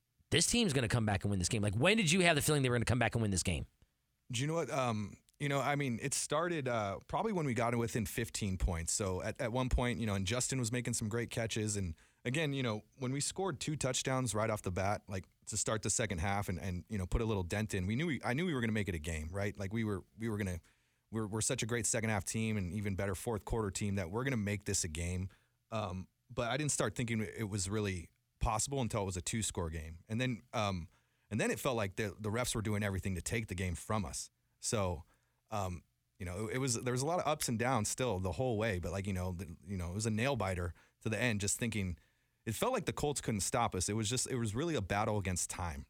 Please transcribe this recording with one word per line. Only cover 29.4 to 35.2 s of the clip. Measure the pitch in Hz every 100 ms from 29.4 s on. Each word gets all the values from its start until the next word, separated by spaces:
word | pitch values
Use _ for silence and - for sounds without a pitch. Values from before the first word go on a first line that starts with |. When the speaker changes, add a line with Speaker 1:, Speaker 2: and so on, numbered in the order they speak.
| 104 - 82
Speaker 2:
game. | 80 78 82 -
And | 113
then, | 127 113 -
um, | 120 104 92 80 _ _ _ _
and | 107
then | 226
it | 131
felt | 147 117
like | 98
the, | 104 107 -
the | 107
refs | 113 123 117
were |
doing | 107 104
everything | 104 95 101
to | 90
take | - 117 113
the |
game | 90 92 82
from | - 110
us. | 73 - - _ _ _
So, | - 110 95 80 - _